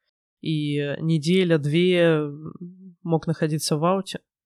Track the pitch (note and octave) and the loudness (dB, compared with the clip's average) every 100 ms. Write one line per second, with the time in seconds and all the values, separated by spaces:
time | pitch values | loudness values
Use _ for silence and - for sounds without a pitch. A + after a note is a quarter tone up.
0 | _ _ _ _ - D#3 D3 C#3+ C#3+ - | _ _ _ _ -4 -2 -2 -2 -4 -4
1 | D#3+ E3 C#3+ F#3 F3+ E3 C#3+ D#3+ F3+ F3 | 0 0 2 2 4 2 2 2 2 4
2 | E3+ D#3 D3+ D3 D#3 - F3 F#3 F#3 F3 | 4 2 0 -8 -14 -14 -18 -18 -20 -12
3 | E3+ D#3+ E3+ D#3 D#3+ D3+ - D#3 E3 G3 | -2 -2 0 -2 -2 -2 -2 0 0 0
4 | F#3 - _ _ | -4 -12 _ _